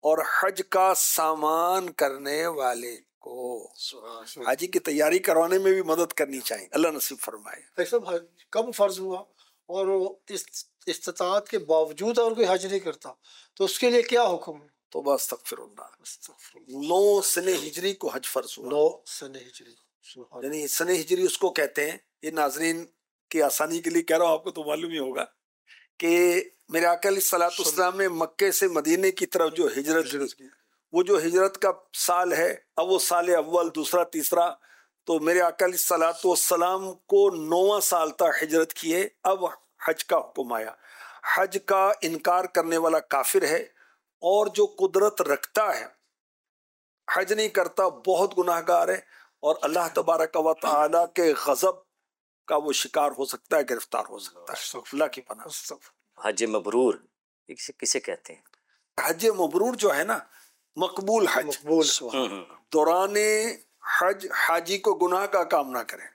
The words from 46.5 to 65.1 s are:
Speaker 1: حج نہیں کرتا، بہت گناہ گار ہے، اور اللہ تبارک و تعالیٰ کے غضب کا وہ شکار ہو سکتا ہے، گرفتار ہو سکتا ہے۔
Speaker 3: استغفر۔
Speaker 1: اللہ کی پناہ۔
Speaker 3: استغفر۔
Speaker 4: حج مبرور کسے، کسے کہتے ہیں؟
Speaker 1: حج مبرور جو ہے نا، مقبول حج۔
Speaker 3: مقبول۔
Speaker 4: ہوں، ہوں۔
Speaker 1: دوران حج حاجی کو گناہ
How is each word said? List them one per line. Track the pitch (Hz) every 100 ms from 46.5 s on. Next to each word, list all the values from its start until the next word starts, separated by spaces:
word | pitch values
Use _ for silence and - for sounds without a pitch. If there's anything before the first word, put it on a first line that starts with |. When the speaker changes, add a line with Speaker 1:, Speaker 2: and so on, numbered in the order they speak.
| _ _ _ _ _ -
Speaker 1:
حج | - 190
نہیں | 214 214
کرتا، | - 175 - 190
بہت | 180 - 180 196 180
گناہ | 175 170 165
گار | 175 170
ہے، | 185 - - _ _
اور | 147 156
اللہ | 143 165 170
تبارک | 165 165 165 160
و | 170 160
تعالیٰ | 160 160 151 151 170 170
کے | - 170 143 -
غضب | 135 185 - _ _ _ _ _ _ -
کا | 156
وہ | 147
شکار | 135 127 160 147 127
ہو | 135
سکتا | - _ 160
ہے، | 143
گرفتار | 120 - 120 -
ہو | 104
سکتا | - -
ہے۔ | -
Speaker 3:
استغفر۔ | - - 123 120
Speaker 1:
اللہ | 139 151
کی | 139
پناہ۔ | - 107 113
Speaker 3:
استغفر۔ | - - 147 _ _ _ _ 104
Speaker 4:
حج | 98
مبرور | 110 107 101 117 127 98 _ _ _ _ _
کسے، | - - -
کسے | 139 127
کہتے | - 90 -
ہیں؟ | - _ _ _ _ _ -
Speaker 1:
حج | 139 165 220
مبرور | 202 165 160 226
جو | 233 208 143
ہے |
نا، | 175 - - - _ _ _ -
مقبول | 180 180 196 220 190
حج۔ | - 151
Speaker 3:
مقبول۔ | 139 147 165 151 -
Speaker 4:
ہوں، | 123 131 120
ہوں۔ | 98 87 - _
Speaker 1:
دوران | 156 151 175 196 208 214 214 220 - - _ - -
حج | 180 196 - -
حاجی | - 170 165 196
کو | 208
گناہ | 175 180